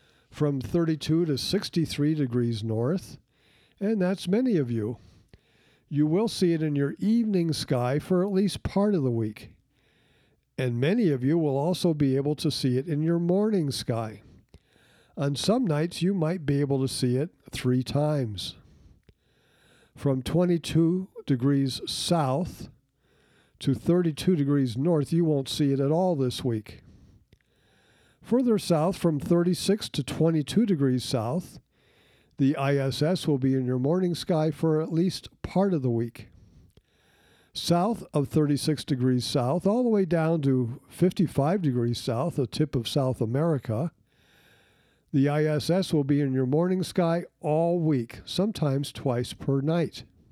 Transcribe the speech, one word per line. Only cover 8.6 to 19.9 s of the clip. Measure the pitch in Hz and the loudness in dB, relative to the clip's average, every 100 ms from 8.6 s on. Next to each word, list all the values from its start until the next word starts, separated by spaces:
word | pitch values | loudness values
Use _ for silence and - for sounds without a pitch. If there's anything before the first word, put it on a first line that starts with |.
part | - - 208 | -4 0 2
of | 196 | 2
the | 131 | 0
week. | 117 110 107 - - _ _ _ _ _ _ _ _ _ - | 0 -2 -6 -16 -20 _ _ _ _ _ _ _ _ _ -4
And | 131 117 | -2 0
many | 139 226 202 | 0 2 2
of | 135 | 2
you | 127 170 | 2 2
will | 151 135 | 2 0
also | 151 180 180 | 0 0 0
be | 151 143 135 | 2 2 2
able | 139 147 | 0 -2
to | 156 | -2
see | - 135 127 | -2 0 0
it | 160 | 0
in | 147 | -2
your | 160 170 | 0 0
morning | 170 185 214 208 147 | 2 2 2 0 -2
sky. | 127 - 113 110 104 - - _ - _ _ _ _ _ - | -4 -4 -4 -4 -10 -18 -20 _ -20 _ _ _ _ _ -4
On | 143 | -4
some | 139 - 233 233 | 0 2 2 2
nights, | 147 165 - | 0 -2 0
you | 175 | 0
might | 196 156 185 143 | 2 0 -2 0
be | 143 | 0
able | 143 135 | 2 0
to | 131 | 0
see | - 127 123 | 0 0 0
it | 160 - - | -2 -8 -14
three | - 127 127 | -4 0 0
times. | 127 143 151 151 120 98 - - - - - - _ _ _ _ _ _ _ _ _ | 0 0 0 0 -4 -6 -10 -14 -20 -20 -20 -20 _ _ _ _ _ _ _ _ _